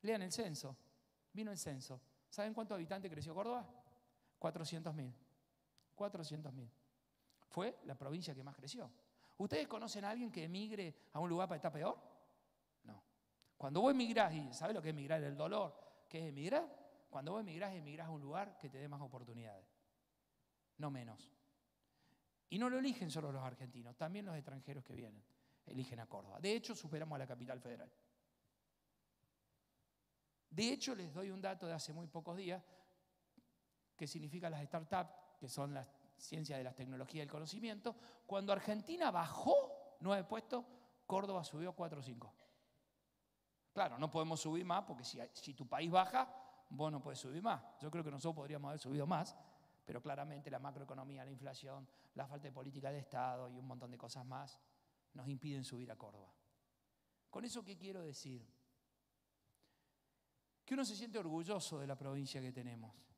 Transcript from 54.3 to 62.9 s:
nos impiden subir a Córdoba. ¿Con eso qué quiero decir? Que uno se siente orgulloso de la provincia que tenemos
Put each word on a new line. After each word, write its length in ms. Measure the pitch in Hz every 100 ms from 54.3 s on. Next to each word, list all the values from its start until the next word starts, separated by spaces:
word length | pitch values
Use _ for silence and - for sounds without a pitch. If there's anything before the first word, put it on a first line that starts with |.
| 131 139 - _ _ _ _ _
nos 140 | 151 131
impiden 360 | 135 151 139
subir 260 | 127 123 123
a 40 | 110
Córdoba. 360 | 107 101 92 - _ _ _ _ _ _ _ _ _
¿Con 140 | 185
eso 200 | 233 240
qué 120 | 196 190
quiero 260 | 190 190
decir? 420 | 165 135 143 127 113 - _ _ _ _ _ _ _ _ _ _ _ _ _ _ _ _ _ _ _ _
Que 100 | -
uno 100 | 269
se 100 | 254
siente 240 | 208 233 220
orgulloso 600 | 170 160 170 202 - 156
de 80 | 139
la 100 | 135
provincia 440 | 139 139 135 139
que 120 | 131
tenemos 420 | 127 123 117 113